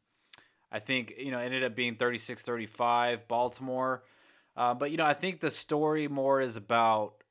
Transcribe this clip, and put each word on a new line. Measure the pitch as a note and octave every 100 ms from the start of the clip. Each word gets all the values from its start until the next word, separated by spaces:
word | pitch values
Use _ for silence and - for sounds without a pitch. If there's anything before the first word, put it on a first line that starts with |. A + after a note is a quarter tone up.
| _ _ _ - _ _ -
I | A2
think, | A2 C3 A2+ A2+
you | C3+
know, | B2+
it |
ended | B2 C3
up | B2+ A2+
being | A#2+ A2+
thirty-six | B2 A#2+ - A#2+
thirty-five, | - A#2+ G#2+ - A#2+ A#2+ A#2+ A#2 A2+
Baltimore. | A#2 B2 - C3 B2+ B2+ B2+ - _ _ _ _ -
Uh, | B2
but, | B2 C#3+
you | D#3+
know, |
I | D#3
think | C#3+ F#3 F3
the | D#3
story | - - D3+ D3+ D#3 D3
more | C#3 C3+ C3+
is | C3 A2+
about, | G#2 A#2 A2+ A2 G#2 - -